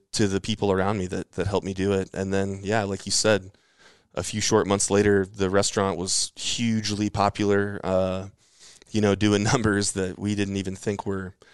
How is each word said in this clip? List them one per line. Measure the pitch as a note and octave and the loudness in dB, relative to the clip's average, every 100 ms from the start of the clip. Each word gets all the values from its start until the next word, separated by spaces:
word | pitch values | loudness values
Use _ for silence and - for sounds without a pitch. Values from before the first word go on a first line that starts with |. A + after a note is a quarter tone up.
| _ | _
to | - G#2 | 0 0
the | F#2+ | 0
people | - A2 G2+ | -2 -2 2
around | F#2+ F#2+ G#2+ | 2 2 0
me | F2+ | -4
that, | F#2+ - | -6 -8
that | - F2+ | -4 0
helped | G2 F2 | 0 -2
me | |
do | F#2 F#2+ | -2 0
it. | G2 F#2 | 0 -2
And | - G2 | -4 -2
then, | G2 G2 G2 | -2 -2 -4
yeah, | G#2 A2 | -2 -2
like | G2 G2 | -2 -4
you | - | -4
said, | - G#2+ G#2 F#2 - _ _ - _ _ | 0 2 2 0 -20 _ _ -20 _ _
a | - | -8
few | - G#2+ | -6 -2
short | - A2 F#2 | 2 4 4
months | G2+ - | 2 2
later, | G2+ G#2 G2+ F#2+ | 4 4 4 0
the | G2+ F#2+ | -2 0
restaurant | G2 G2+ - G2 E2 | 2 0 0 0 -2
was | F#2 - - - | -2 -2 -4 -6
hugely | - - A#2 A2 G#2 G2+ G#2 | -6 -2 0 0 0 -2 -2
popular, | G#2 G2+ - G#2 G2+ G2+ G2+ | 2 0 2 2 2 0 -4
uh, | - F#2 F#2+ F#2 F#2+ _ _ _ - - - | -2 0 0 -2 -8 _ _ _ -20 -20 -6
you | A2 | 0
know, | G#2 G2 | 2 4
doing | G#2+ G#2 | 4 4
<laughs> | G#2 | 2
numbers | C3+ A2 G2+ G2+ | 2 2 0 0
that | G2 F#2 - | -2 -4 -4
we | G2+ G#2 | -4 -2
didn't | G2 G2 | -2 -2
even | F#2+ F#2+ | -6 -6
think | - G2+ | -4 -4
were, | - G2 F#2+ - - | -4 -6 -8 -14 -20